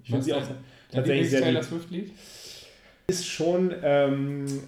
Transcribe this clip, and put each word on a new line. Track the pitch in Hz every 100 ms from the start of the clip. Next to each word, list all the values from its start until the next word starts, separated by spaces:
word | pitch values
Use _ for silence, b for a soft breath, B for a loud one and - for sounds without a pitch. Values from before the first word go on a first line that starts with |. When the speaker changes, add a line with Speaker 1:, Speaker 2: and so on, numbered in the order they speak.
Speaker 1:
Ich | -
Speaker 2:
Was | 131 143
Speaker 1:
finde |
sie |
auch | 139
Speaker 2:
ist | 120
dein, | - B B B
dein | 127
Speaker 1:
tatsächlich | 127 139 -
sehr | 135
Speaker 2:
Lieblings-Taylor | 131 127 - 170
Speaker 1:
lieb. | - 175 214
Speaker 2:
Swift-Lied? | - B B B B B B B B -
Speaker 1:
Ist | 180 -
schon, | - 165 180 185 170
ähm, | 147 143 139 139 139 143 139 139